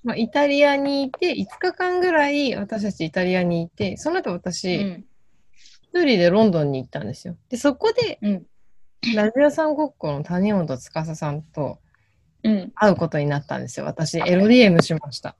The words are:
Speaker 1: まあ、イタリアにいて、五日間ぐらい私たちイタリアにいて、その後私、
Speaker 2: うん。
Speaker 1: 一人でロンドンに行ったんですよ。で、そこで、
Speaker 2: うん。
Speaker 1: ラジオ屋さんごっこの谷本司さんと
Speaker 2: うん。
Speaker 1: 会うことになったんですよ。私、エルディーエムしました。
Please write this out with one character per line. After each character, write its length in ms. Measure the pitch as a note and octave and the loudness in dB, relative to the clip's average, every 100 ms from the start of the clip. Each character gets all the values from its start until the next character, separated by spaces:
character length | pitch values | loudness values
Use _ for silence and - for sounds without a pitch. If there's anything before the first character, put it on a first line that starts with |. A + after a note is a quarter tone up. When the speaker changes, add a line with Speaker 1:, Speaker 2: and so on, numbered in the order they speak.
Speaker 1:
ま 100 | A#3+ | -6
あ、 20 | |
イ 140 | G3+ A#3 | -4 -2
タ 160 | C#4+ | 2
リ 180 | C#4+ C#4+ | 2 4
ア 120 | C#4+ C#4 | 4 4
に 260 | C#4 C#4 | 0 -2
い 80 | C4 | -4
て、 220 | - F4+ | -2 -2
五 140 | A#3+ F#3+ - | -2 -6 -4
日 160 | F4+ | -4
間 260 | F4 F#4 F4+ | -2 -2 0
ぐ 120 | F4+ | 2
ら 180 | D#4+ C#4+ | 2 2
い 240 | C#4+ C#4 | 0 -2
私 280 | G3+ G3+ G#3+ | -4 -6 -4
た 100 | G#3 | -6
ち 120 | - | -4
イ 60 | D#3+ | -4
タ 120 | F#3+ | -2
リ 120 | F3+ F3+ | 0 0
ア 60 | |
に 200 | F3 E3+ | 0 -2
い 60 | E3+ | -4
て、 280 | - G3 - | -6 -6 -4
そ 140 | D4+ | -4
の 60 | F#4 | -4
後 120 | B3 | -4
私、 440 | F3 F#3 E3+ F#3 | -6 -8 -6 -4
Speaker 2:
う 100 | E3+ | -2
ん。 200 | G3 F3+ - _ _ _ _ | -4 -8 -18 _ _ _ _
Speaker 1:
一 360 | - - - _ | -20 -20 -20 _
人 120 | F4 D4+ G#3 | 0 2 4
で 120 | F3 | 4
ロ 140 | G3 | 6
ン 80 | A3 | 4
ド 100 | E3+ | 4
ン 80 | D3 | 0
に 100 | C3+ | -2
行 40 | |
っ 40 | B2 | -6
た 100 | D3 | -10
ん 80 | G2+ | -10
で 60 | |
す 120 | - F3+ | -10 -14
よ。 100 | F3 _ | -16 _
で、 80 | A#3+ | -2
そ 160 | C#4+ | -2
こ 160 | C#4+ A4 | 0 -2
で、 260 | A4 A4 - | 0 -4 -2
Speaker 2:
う 80 | G3+ | -4
ん。 160 | F#3+ - _ - - - _ A#3 | -4 -8 _ -20 -20 -20 _ -2
Speaker 1:
ラ 160 | G#3+ G#3+ | 0 0
ジ 20 | A#3+ | 2
オ 20 | |
屋 100 | D4 | 2
さ 140 | D#4+ | 2
ん 100 | D#4 | -2
ご 120 | D4 D4+ | -2 -4
っ 60 | _ | _
こ 140 | D#3 | -8
の 120 | C#3+ | -6
谷 280 | D3+ F3+ G3+ | -4 -2 0
本 260 | G3+ D3+ C3 | 0 -2 -8
司 380 | - D#3+ D#3+ | -8 -8 -8
さ 160 | D#3 D3+ | -6 -6
ん 100 | D3 | -8
と 380 | D#3 - C3+ - _ _ _ _ _ _ | -10 -8 -8 -8 _ _ _ _ _ _
Speaker 2:
う 60 | A3 | 0
ん。 220 | G#3 F3+ | 0 -4
Speaker 1:
会 160 | - G#3 | 2 2
う 40 | |
こ 120 | E3+ D#3+ | 4 -2
と 100 | D3+ | -2
に 80 | |
な 120 | D3 C#3+ | -2 -4
っ 80 | |
た 120 | - C3 | -6 -10
ん 40 | |
で 60 | B2+ | -10
す 120 | - | -10
よ。 60 | C#3+ | -10
私、 320 | - D#3 E3 | -6 -4 -2
エ 160 | E3 | 2
ル 120 | F3+ G#3 | 4 6
デ 80 | |
ィ 40 | B3 | 8
ー 40 | |
エ 40 | G#3+ | 8
ム 140 | E3 | 6
し 100 | - | 2
ま 180 | D#3+ C#3+ | -4 -6
し 80 | - | -12
た。 160 | - | -14